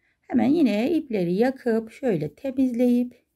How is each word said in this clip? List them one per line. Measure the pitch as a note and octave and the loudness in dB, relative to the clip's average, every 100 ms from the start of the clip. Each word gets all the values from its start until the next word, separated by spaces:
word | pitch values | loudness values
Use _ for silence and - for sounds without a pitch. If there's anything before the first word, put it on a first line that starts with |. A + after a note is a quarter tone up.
| _ _ | _ _
hemen | - B3+ A3 | -4 0 2
yine | E4 C4 G#3 B3+ | 2 2 2 0
ipleri | D#4+ D4+ G#3+ F3 | -2 -2 -2 0
yakıp | F#3 B3 C4 A#3+ A3 A3 | 0 0 0 -2 -2 -4
şöyle | - B3+ F3 D3+ - | -6 -2 -2 -4 -8
temizleyip | C4+ C4 C4 A#3 B3 A#3+ B3 - _ | -8 -2 0 2 2 2 0 -8 _